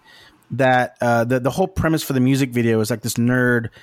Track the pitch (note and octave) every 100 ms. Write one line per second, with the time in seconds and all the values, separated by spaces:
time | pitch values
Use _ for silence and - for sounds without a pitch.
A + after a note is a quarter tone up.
0 | - - - _ _ A#2+ C3 B2+ B2 -
1 | A#2+ A#2 A#2 C3 B2+ C#3+ F#3 - D#3+ D#3+
2 | - C3+ B2+ C3+ C3+ A#2+ A#2 A2 G#2+ A2+
3 | A#2 - A#2+ B2+ B2 A#2+ A2+ -